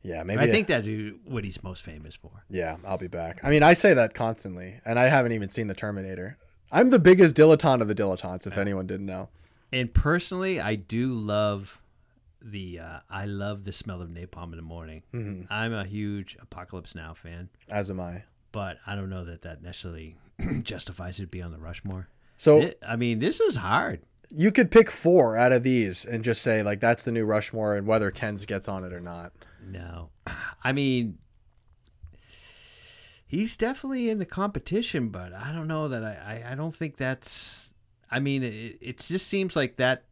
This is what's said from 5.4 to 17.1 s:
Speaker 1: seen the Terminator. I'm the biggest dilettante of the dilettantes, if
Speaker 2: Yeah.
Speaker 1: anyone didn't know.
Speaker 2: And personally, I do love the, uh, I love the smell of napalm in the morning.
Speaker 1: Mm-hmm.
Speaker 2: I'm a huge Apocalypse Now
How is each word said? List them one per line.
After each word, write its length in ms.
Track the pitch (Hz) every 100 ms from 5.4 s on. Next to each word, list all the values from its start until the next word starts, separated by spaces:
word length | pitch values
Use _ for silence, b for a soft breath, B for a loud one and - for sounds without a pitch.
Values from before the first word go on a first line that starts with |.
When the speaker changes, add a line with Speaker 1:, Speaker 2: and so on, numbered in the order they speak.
| 98
Speaker 1:
seen 200 | - 107
the 60 |
Terminator. 640 | 95 104 101 95 95 101 - _ _ _
I'm 180 | 143 254
the 80 | 240
biggest 380 | 170 185 175 139
dilettante 460 | 151 151 156 127
of 40 | 104
the 80 |
dilettantes, 500 | 107 101 95 90 90 101
if 60 |
Speaker 2:
Yeah. 60 | 98
Speaker 1:
anyone 260 | 101 95 92
didn't 180 | 98 98
know. 220 | 92 98 _ _ _ _
Speaker 2:
And 220 | 127 120
personally, 680 | - 143 170 - 185 190 175
I 140 | 104
do 380 | 110 85 113 131
love 680 | 120 107 104 104 98 98 - _ _ _ _ _ _
the, 400 | 113 101 92 87
uh, 180 | 82 80 _
I 180 | 98 101
love 360 | 101 101 101
the 80 | 98
smell 320 | - 104 90
of 60 | 85
napalm 420 | 85 90 - 85
in 60 | 80
the 60 |
morning. 420 | 82 85 80 78 _
Speaker 1:
Mm-hmm. 300 | 120 104 95 90
Speaker 2:
I'm 200 | 107 113
a 120 | 110
huge 520 | 95 104 104 101 95 -
Apocalypse 540 | - - 90 92 82 87
Now 180 | 80